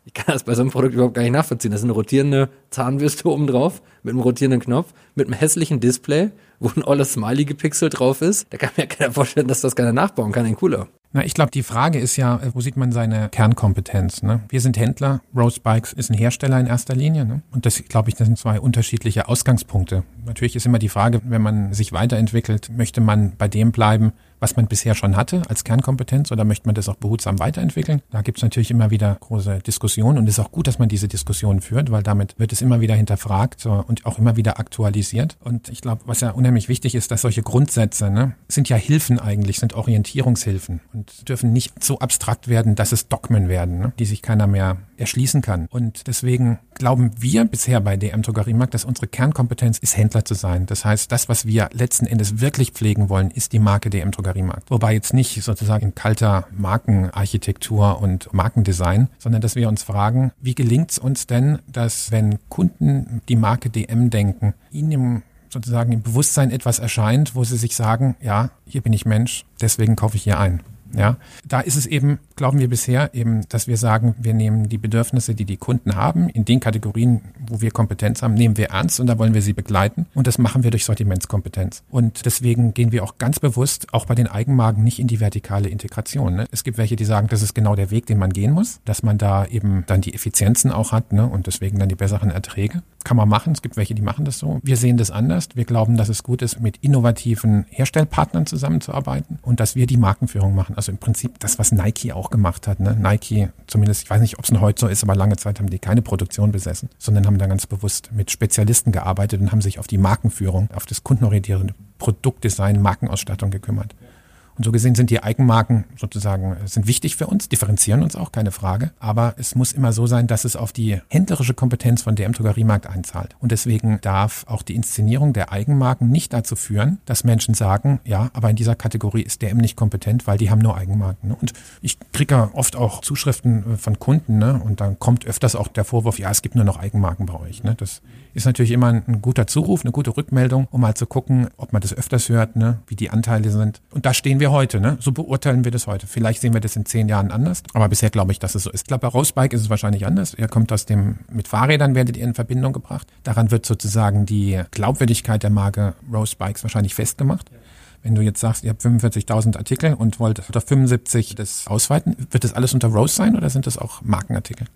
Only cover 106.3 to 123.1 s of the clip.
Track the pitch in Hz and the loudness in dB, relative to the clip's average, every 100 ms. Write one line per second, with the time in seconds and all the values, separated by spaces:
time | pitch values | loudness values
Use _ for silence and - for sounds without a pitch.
106.3 | - 107 101 92 - - - - 104 101 | 0 0 0 -4 -8 -10 -10 0 2 4
107.3 | 101 98 95 - 98 101 - - 110 95 | 4 2 0 -2 -4 -4 -6 -6 -6 -4
108.3 | - 110 - 104 117 - 92 92 98 101 | -2 -2 2 2 2 2 0 -2 -2 -2
109.3 | 95 98 107 98 - - 98 95 104 107 | 0 2 2 0 -4 -4 2 2 2 0
110.3 | - 95 90 104 - - - - 117 113 | -2 -2 0 -2 -4 -10 -10 0 2 4
111.3 | 101 98 95 95 - - _ - 101 131 | 2 0 -2 -2 -6 -18 _ -4 -2 -2
112.3 | - 110 95 98 104 101 90 - 101 - | -2 -4 0 2 4 2 0 -4 -4 -6
113.3 | 101 101 98 - 101 104 - - - _ | -4 -4 -4 -4 -6 -6 -14 -20 -20 _
114.3 | _ _ - 113 113 123 120 123 113 107 | _ _ -4 0 2 4 4 4 2 0
115.3 | 113 131 113 110 117 - - 104 104 101 | 2 4 4 4 2 0 -8 -8 -4 -2
116.3 | 95 95 - 101 - 101 123 151 - - | -2 -2 -4 -4 -2 0 0 -2 -4 -2
117.3 | 196 - - 101 104 - 127 160 - 165 | -2 0 -2 0 0 2 2 0 -2 -8
118.3 | 117 104 - 95 98 151 - 110 110 117 | -4 -4 -4 -4 -2 -4 -6 -4 0 0
119.3 | - 123 123 123 - 123 110 120 123 113 | -2 -4 -2 -2 0 0 2 2 2 2
120.3 | 113 120 - 110 - 110 101 - 160 190 | 0 -2 -4 -6 -4 -2 -2 0 0 2
121.3 | 165 127 123 127 120 123 120 - 107 101 | 0 0 0 0 0 2 0 0 0 0
122.3 | 113 110 101 110 104 - 92 85 | 0 0 0 0 0 -2 -8 -8